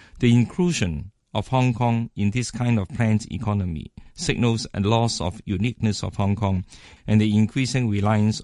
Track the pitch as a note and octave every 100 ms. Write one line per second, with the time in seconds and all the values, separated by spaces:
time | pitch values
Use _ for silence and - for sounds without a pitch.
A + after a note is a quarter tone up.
0 | - - B2 A#2+ A#2 - F3+ D#3+ - D2+
1 | F#2 - _ G#2 - C3 B2+ A#2 A#2+ A#2
2 | A#2 - G2+ A2 A#2 - A#2+ A2+ F#2 -
3 | A2+ G#2+ - - G#2 G2+ F#2 D2+ - -
4 | - - - - A#2+ A2 - - G2+ A2+
5 | A#2 - F2+ F2 - F#2 A#2 A2+ A2 G2+
6 | G2 - G2+ G2+ G2+ F#2 - - - -
7 | - G#2+ G#2+ G#2 G#2+ C3+ C3 C3+ A#2+ G2+
8 | G#2 A2 G#2+ G#2